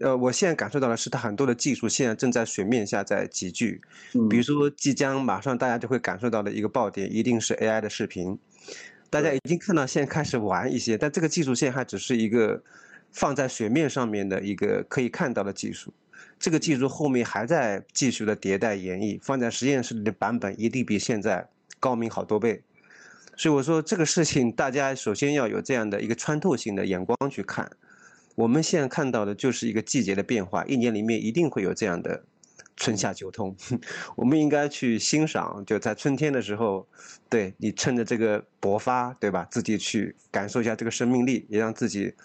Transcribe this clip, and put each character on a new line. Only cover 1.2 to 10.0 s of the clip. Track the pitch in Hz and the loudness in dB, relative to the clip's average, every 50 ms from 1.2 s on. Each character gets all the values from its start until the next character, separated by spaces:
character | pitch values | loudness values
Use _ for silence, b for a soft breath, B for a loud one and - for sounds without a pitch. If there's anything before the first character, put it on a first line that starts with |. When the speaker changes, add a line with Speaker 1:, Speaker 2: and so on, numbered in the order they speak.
| 107 113 104 | -4 -2 0
Speaker 1:
多 | 101 139 | 0 2
的 | 131 117 | 2 2
技 | 117 - 147 120 | 2 0 0 0
术 | - 120 | 0 0
现 | 107 - - 135 | 0 0 2 0
在 | 117 110 | 0 0
正 | - 135 123 | 0 0 0
在 | 120 120 113 | 2 2 0
水 | - - - 95 | -2 -2 -2 0
面 | 104 123 120 104 | 2 2 2 0
下 | 98 123 104 101 | 0 -2 -2 0
在 | - 101 98 98 | 0 0 -2 -2
集 | 98 - - 101 92 | -4 -6 -8 -8 -6
聚。 | 87 - 123 104 95 - B B B B B B B | -4 -2 -2 -2 -2 -4 B B B B B B B
Speaker 2:
嗯。 | 247 113 | 2 4
Speaker 1:
比 | 107 107 | 4 4
如 | 120 120 | 4 4
说 | 139 147 147 143 143 | 2 2 2 2 2
即 | 143 - - 143 127 | 0 0 0 0 2
将 | - 143 135 135 135 135 | 2 2 2 2 0 0
马 | 120 95 95 | 0 -2 0
上 | 107 139 127 | 0 -2 0
大 | 117 135 | 0 2
家 | 127 123 | 2 0
就 | 131 - | 0 0
会 | - 131 | 0 -2
感 | 120 - 110 90 95 | 0 0 -2 -4 -2
受 | 120 120 | -2 0
到 | 110 107 101 | 0 0 0
的 | 101 | -2
一 | 107 110 | -2 -2
个 | 104 | -2
爆 | 107 - 131 113 101 | 0 0 0 0 0
点， | - 101 95 95 98 | -2 -4 -4 -2 0
一 | 110 110 | 0 2
定 | 123 117 113 | 2 2 2
是 | 107 - 113 | 2 0 -2
A | - 110 | 0 2
I | 110 110 110 | 2 2 2
的 | 107 104 | 0 -2
视 | - - 110 | -4 -4 -6
频。 | 95 - 92 87 90 98 - _ _ B B B B B B B B B B B B | -6 -4 -6 -6 -6 -6 -8 _ _ B B B B B B B B B B B B
大 | - 151 | 0 0
家 | 151 156 139 | 2 2 0
已 | 135 - | 0 0
经 | 127 175 | 0 -2
看 | 170 - - 180 | -2 0 2 2
到 | 156 135 | 2 2
现 | - - 156 | 2 0 0